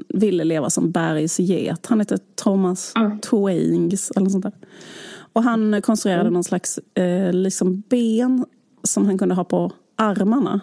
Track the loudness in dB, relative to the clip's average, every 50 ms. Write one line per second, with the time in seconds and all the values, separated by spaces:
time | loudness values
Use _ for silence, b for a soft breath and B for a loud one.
0 | -6 -4 0 2 2 2 2 2 0 0 0 0 -2 -2 -2 0 0 0 0 0
1 | 0 0 0 0 -2 0 0 0 0 0 0 0 -2 -4 -6 -6 -2 0 0 0
2 | 0 0 -2 -4 -4 _ _ -4 0 0 2 2 2 0 -2 -4 -6 -4 -2 0
3 | 0 0 -2 -4 -4 0 0 2 2 2 0 0 0 2 2 2 0 0 -2 -2
4 | -4 -4 -2 0 0 0 0 0 -2 -4 -8 -12 B B B B B B B B
5 | B B B B B B B 2 2 2 2 2 2 2 0 0 2 0 0 0
6 | 2 0 2 2 2 2 2 0 0 0 -2 -4 -4 -4 -8 -8 -10 _ -2 0
7 | 0 2 2 0 0 2 2 0 0 0 0 0 0 0 -2 -2 -4 -2 0 0
8 | 2 2 2 2 2 2 2 0 -2 -4 _ _ _ _ _ _ -4 -2 0 2
9 | 2 2 2 2 0 0 0 0 -2 0 0 0 0 -2 -6 -10 _ _ _ -2
10 | 0 0 0 0 2 2 2 2 2 0 -2 -4